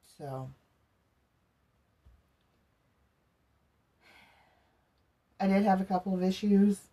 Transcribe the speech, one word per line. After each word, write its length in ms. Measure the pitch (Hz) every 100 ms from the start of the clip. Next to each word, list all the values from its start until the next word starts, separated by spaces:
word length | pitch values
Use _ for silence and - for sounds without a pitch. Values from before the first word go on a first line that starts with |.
| _ _
So, 320 | 147 131 131 - _ _ _ _ _ _ _ _ _ _ _ _ _ _ - _ _ _ _ _ _ _ _ _ _ _ _ _ _ _ _ _ _ _ _ - - _ _ _ _ _ _ _ _ _ _ _
I 80 | 196
did 160 | 196
have 180 | 208 190
a 40 | 190
couple 280 | 185 196
of 100 | 185
issues 560 | 185 190 208 202 202 202 -